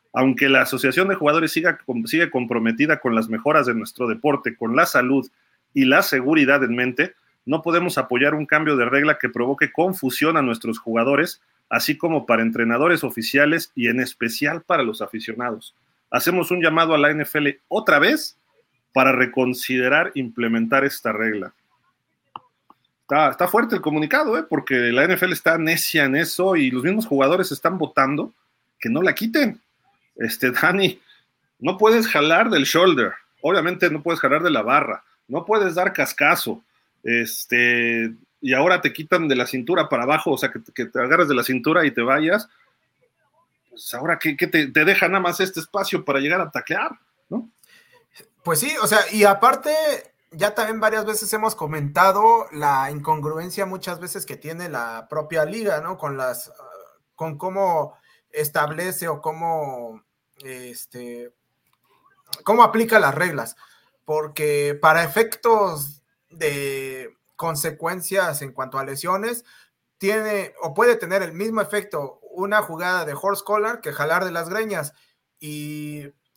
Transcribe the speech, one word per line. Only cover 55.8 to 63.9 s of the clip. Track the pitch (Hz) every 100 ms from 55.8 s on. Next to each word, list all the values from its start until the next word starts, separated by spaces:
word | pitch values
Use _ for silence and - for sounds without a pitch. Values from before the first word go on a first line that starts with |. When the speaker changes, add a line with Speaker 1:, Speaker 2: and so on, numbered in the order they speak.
| 165 185
Speaker 2:
Con | 151 135
las, | 127 120 - - 127 98 - _ _
con | - 160 147
cómo | 185 190 190 160 135 - _ _ _
establece | 151 147 160 147 156 185 - 170
o | 143
cómo, | 156 160 170 160 135 123 117 110 _ _ _ -
este, | 135 131 123 120 - 123 120 120 120 _ _ _ _ _ _ _ _ _ _ -
cómo | - 233
aplica | 226 226 226 220
las | 143
reglas. | 139 175 135 113 - - _ _